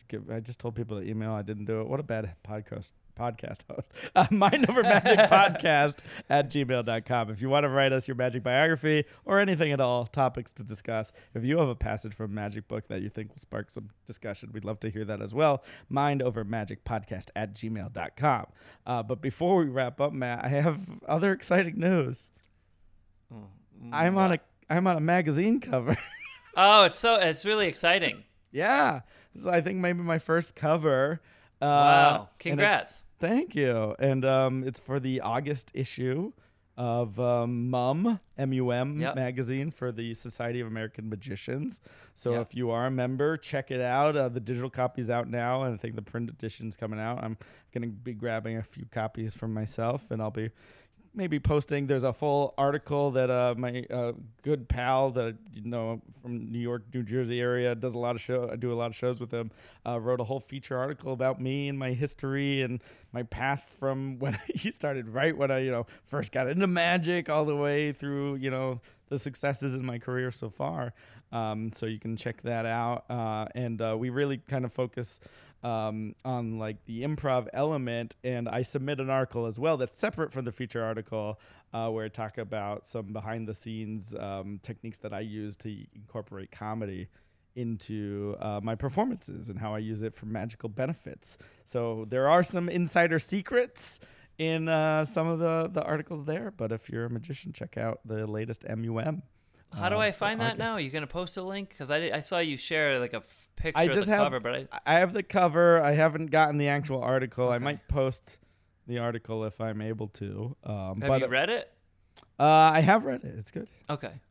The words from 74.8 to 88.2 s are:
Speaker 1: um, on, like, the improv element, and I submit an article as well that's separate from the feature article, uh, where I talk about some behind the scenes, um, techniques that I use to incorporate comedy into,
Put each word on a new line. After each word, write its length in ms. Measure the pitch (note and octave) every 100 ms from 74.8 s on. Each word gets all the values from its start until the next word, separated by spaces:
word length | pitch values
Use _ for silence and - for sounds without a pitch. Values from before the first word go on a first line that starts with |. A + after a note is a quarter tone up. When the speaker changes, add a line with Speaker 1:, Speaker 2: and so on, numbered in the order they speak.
| B2 - A#2+ - - - - _
Speaker 1:
um, 500 | A#2+ A2+ G#2+ A2 G#2+ - C3
on, 320 | B2 A2+ A2
like, 260 | A2 G#2+
the 180 | - A2+
improv 440 | C#3+ D3+ C#3+ B2+ A2+
element, 640 | B2+ D3+ D3 B2 A#2 A#2 -
and 280 | B2+ B2 A#2
I 100 | A2+
submit 400 | A#2+ C#3+ C3+ C3+
an 80 | C3+
article 380 | C3+ B2+ A#2 A#2
as 120 | A2
well 200 | D#3 D3
that's 180 | B2 -
separate 340 | G#3+ D3+ D#3
from 140 | C3
the 80 | A#2+
feature 320 | G#2+ B2 A#2
article, 560 | A2+ A2+ G2+ A2 G#2+ G#2+ - - _
uh, 160 | A2+ A2+
where 160 | A2
I 40 | G#2+
talk 280 | A#2 G#2+ -
about 500 | G2+ G#2+ G2+ G#2 -
some 280 | A#2 G2
behind 340 | G#2+ G2 A2+ A2
the 60 |
scenes, 600 | A2 A#2 A2 G#2+ A2 G#2+
um, 440 | G#2 G2+ G2 F#2+ G2+
techniques 360 | - G#2 A#2 -
that 160 | G#2
I 60 | G2+
use 360 | A2 G#2+ G#2 G2
to 280 | A2 G#2 -
incorporate 560 | A2 G#2+ A2+ G2+ G2 F#2
comedy 560 | - G#2+ A2+ G2+ F#2 G2+ _ _ _ _ B2
into, 800 | A#2 G#2+ - G#2+ G2+ G2+